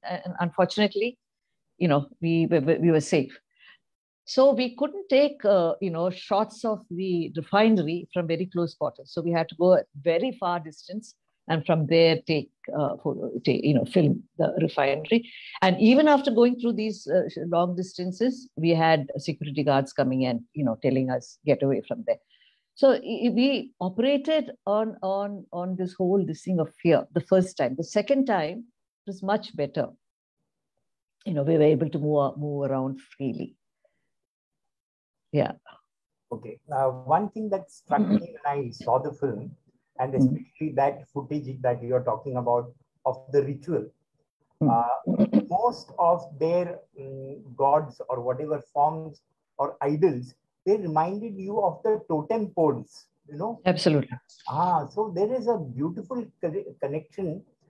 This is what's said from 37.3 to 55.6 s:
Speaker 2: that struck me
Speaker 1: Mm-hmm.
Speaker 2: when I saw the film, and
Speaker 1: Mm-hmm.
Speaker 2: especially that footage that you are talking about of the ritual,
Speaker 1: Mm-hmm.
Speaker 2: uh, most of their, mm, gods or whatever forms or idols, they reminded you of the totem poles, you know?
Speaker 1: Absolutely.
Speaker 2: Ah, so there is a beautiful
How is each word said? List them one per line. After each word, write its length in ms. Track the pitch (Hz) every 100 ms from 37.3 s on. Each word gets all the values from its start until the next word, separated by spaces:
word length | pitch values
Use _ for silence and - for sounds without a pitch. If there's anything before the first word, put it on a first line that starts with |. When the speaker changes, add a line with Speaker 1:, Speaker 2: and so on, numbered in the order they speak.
| 220 214
Speaker 2:
that 220 | 196 -
struck 300 | - - 147
me 140 | 190 208
Speaker 1:
Mm-hmm. 80 |
Speaker 2:
when 440 | - - 143 143 123
I 20 |
saw 280 | - - 127
the 140 | 143
film, 380 | - 139 104 - - _ _ _ -
and 140 | 131
Speaker 1:
Mm-hmm. 220 | 135 131 147
Speaker 2:
especially 360 | - - 156 131
that 320 | 143 - -
footage 520 | 143 139 151 131 127
that 220 | 123 120
you 100 | 120
are 100 | 127
talking 340 | 123 127 143 123
about 340 | 120 120 123 - _ _ 135
of 120 | 127 131
the 100 | 143
ritual, 420 | 139 135 - 151 107 - _ _ _ _ _ -
Speaker 1:
Mm-hmm. 60 | 147
Speaker 2:
uh, 720 | 117 117 135 - 185 214 208 -
most 420 | 180 240 233 - -
of 260 | 170 175 - 139
their, 400 | 160 175 175 - - -
mm, 420 | 135 135 135 143 135 120
gods 460 | 139 151 151 - -
or 120 | 127
whatever 400 | 120 127 151 147 -
forms 480 | 147 151 160 160 147 _ _ _ -
or 200 | 139 -
idols, 520 | 143 151 180 127 123 - _ _ -
they 120 | 214
reminded 600 | 180 156 170 202 226 196
you 240 | 190 208
of 200 | 190 -
the 180 | 220 214 -
totem 380 | 160 - 226 202 -
poles, 500 | 156 123 - - _ _ -
you 80 | 147
know? 240 | 208 233 185
Speaker 1:
Absolutely. 520 | - 180 147 - 127 - - -
Speaker 2:
Ah, 400 | 135 180 165 147
so 240 | 202 220 175
there 160 | 214
is 140 | 254 226
a 100 |
beautiful 680 | 226